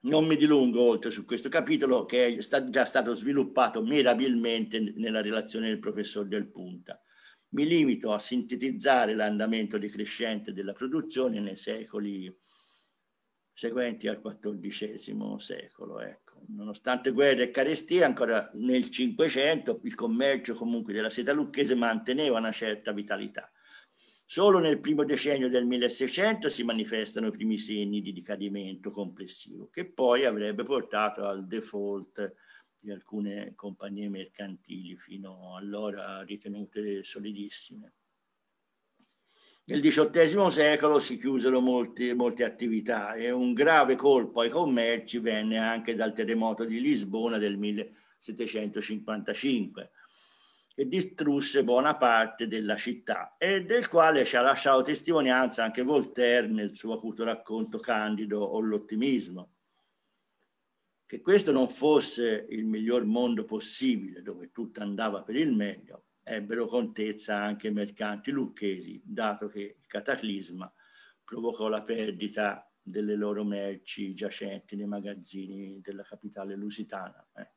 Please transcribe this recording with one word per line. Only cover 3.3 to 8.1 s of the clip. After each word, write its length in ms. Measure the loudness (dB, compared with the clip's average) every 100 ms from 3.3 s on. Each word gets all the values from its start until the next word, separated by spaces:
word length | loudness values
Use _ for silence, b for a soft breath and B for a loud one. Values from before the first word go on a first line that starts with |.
| 0 2 2 2 2
mirabilmente 960 | 2 4 6 4 4 2 2 0 -2 -2
n-, 140 | -4 -2
nella 240 | -2 -2
relazione 480 | 0 -2 -4 -4 -2
del 120 | -2
professor 460 | -4 -4 -6 -6 -4
Del 200 | -4 -6
Punta. 520 | -10 -14 -14 -16 -18 b b b b b
Mi 160 | 0 4
limito 460 | 4 4 2 0